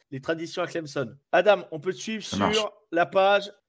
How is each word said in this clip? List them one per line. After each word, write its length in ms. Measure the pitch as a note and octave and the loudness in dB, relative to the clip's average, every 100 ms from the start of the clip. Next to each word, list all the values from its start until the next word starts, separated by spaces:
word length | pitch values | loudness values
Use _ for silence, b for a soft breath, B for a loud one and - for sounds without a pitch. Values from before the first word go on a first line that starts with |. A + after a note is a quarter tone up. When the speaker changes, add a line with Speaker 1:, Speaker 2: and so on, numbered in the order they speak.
| _ | _
Speaker 1:
les 120 | C3+ | -10
traditions 420 | C#3 E3 E3 - | -6 -6 -6 -6
à 20 | E3+ | -6
Clemson. 480 | E3+ D#3 C#3+ B2 - _ | -6 -6 -6 -6 -10 _
Adam, 340 | - F#3 F#3+ E3+ | 4 6 4 2
on 80 | D#3+ | -8
peut 140 | D#3+ | -6
te 60 | F#3 | -6
suivre 240 | - A3 | -6 -8
Speaker 2:
Ça 140 | - F#3+ | -6 -2
marche. 180 | G3 G#3+ | 2 2
Speaker 1:
sur 160 | G#3+ - _ | -2 -6 _
la 140 | E3 F3 | 0 2
page 480 | F#3 G3 G3+ G3 - | 4 4 4 0 -12